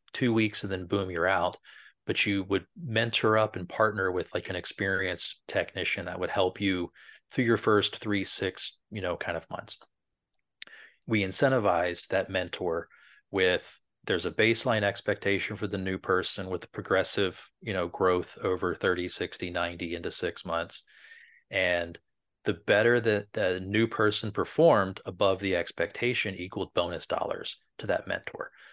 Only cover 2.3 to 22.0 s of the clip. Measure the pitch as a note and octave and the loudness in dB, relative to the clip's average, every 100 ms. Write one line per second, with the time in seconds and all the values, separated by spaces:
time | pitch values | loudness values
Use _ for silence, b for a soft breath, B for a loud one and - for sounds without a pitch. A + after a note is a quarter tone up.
2.3 | G2 F#2+ G2 - - D#3 A2 A#2 - A2+ | 0 0 -2 -2 -12 -4 0 0 2 4
3.3 | A2 G#2+ - F2+ - A2 G#2 F#2+ F2+ E2+ | 4 2 -2 -4 2 2 2 0 0 -2
4.3 | - - F2+ - - G2 F#2+ F#2 F2 - | -6 -6 -6 -6 -4 -2 0 -2 -4 -6
5.3 | - - G2 E2+ - F2+ - F2 F2+ F2+ | -8 -6 -4 -4 -4 -4 -4 -4 -4 -2
6.3 | - F#2 - G2 F#2 F2 - B B B | 0 0 0 0 0 -2 -8 B B B
7.3 | - A#2+ A2+ - G#2 G2 - A2 G2+ F#2 | 0 2 2 4 4 4 -2 -2 0 0
8.3 | - G2 - - - _ G#2+ F2+ E2+ - | 0 -2 -2 -6 -6 _ -6 -4 -4 -4
9.3 | E2+ - - - - - _ _ _ _ | -6 -6 -10 -10 -14 -18 _ _ _ _
10.3 | _ _ _ - B B B B A2 F#2+ | _ _ _ -20 B B B B 0 0
11.3 | F#2 C#3 C3 G2+ F2 F2+ F2 - F#2+ F#2+ | 2 4 4 4 4 2 -2 -2 -2 0
12.3 | F#2+ F#2 - F2+ E2 - b b b b | -2 -4 -4 -4 -4 -6 b b b b
13.3 | G2 F#2 F2+ - - _ _ - F#2 F2 | 2 4 2 -2 -20 _ _ -4 -2 -2
14.3 | - A2 A2+ C3 A2 G2+ G2 - G2+ G2+ | 2 2 2 2 2 0 -2 -2 -2 0
15.3 | G2 - G2+ G#2 F#2+ F#2 F#2 - F#2 F#2 | 0 -2 -6 -4 -4 -4 -4 0 0 0
16.3 | - F#2 F2+ - - G#2+ F#2+ F2+ - G2 | -4 -4 -6 -8 -10 0 2 2 2 0
17.3 | - - _ - F#2+ E2+ - F#2 F2+ E2+ | -2 -14 _ -6 -4 -2 2 4 4 0
18.3 | - G#2 F#2 F2+ E2 G2+ F2+ F2+ - F2 | -4 -2 -2 -2 0 0 0 -2 -4 -6
19.3 | - F2+ F2 F2 F2 E2+ E2+ E2 - F2 | -6 -6 -4 -4 -4 -6 -6 -6 -4 -4
20.3 | - - E2+ E2 - - B B B B | -6 -4 -4 -4 -10 -18 B B B B
21.3 | B B G2+ F#2 F2 E2+ F2 | B B 0 2 0 -2 -8